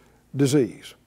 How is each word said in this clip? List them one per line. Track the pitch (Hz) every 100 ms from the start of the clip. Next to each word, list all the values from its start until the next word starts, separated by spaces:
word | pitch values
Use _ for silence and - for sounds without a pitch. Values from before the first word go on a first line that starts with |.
| _ _ _
disease, | 131 139 147 110 - - -